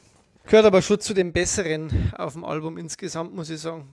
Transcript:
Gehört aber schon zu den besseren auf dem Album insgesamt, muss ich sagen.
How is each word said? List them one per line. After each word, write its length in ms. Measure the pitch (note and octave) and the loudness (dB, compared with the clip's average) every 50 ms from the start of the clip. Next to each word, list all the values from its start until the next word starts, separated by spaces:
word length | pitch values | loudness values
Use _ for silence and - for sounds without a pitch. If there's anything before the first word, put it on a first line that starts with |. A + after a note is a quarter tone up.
| _ _ _ _ _ _ _ _ _ | _ _ _ _ _ _ _ _ _
Gehört 180 | - - A3 G#3+ | 6 6 8 8
aber 160 | G#3+ F#3 F#3 | 8 6 6
schon 180 | F3 - G#3 G#3 | 4 4 0 0
zu 140 | - - G#3+ | 0 0 0
den 180 | F#3+ F3+ F3 | 0 0 0
besseren 800 | D#3+ F3 F3+ F3 - - F#3 D#3+ D#3 D#3 D#3+ D#3 - - - - - | 0 -2 -2 0 -2 -2 -2 -2 -2 -4 -4 -2 -2 0 0 -2 -2
auf 160 | - F3 D#3+ C3+ | -4 -8 -8 -8
dem 100 | E3 - | -10 -8
Album 340 | - D#3 D#3 D#3 D#3+ E3 | -6 -6 -6 -6 -8 -10
insgesamt, 580 | F3 E3+ D#3 - - G3+ E3 - D#3+ E3 F3 G3 | -10 -12 -12 -12 -10 -10 -8 -6 -8 -8 -8 -8
muss 160 | F#3+ D#3+ D3+ | -10 -10 -8
ich 80 | D#3+ D#3 | -10 -8
sagen. 300 | D3+ E3 E3 D#3+ C#3 C3+ | -8 -10 -10 -10 -14 -14